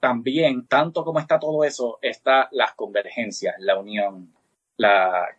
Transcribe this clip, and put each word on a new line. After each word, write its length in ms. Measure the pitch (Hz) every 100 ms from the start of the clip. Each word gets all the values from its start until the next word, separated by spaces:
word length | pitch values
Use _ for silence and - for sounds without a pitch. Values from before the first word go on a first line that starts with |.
también, 680 | 131 120 123 147 156 127 120
tanto 380 | 135 160 165 160
como 140 | 156
está 200 | 156 160
todo 240 | 151 156
eso, 340 | 147 139 123 113
está 480 | 127 107 - 135 127
las 220 | 135 110 -
convergencias, 800 | 104 101 95 - 110 92 92 87
la 200 | 95 98
unión, 560 | 101 104 101 95 87 _ _ _ _ -
la 540 | 107 98 92 90 87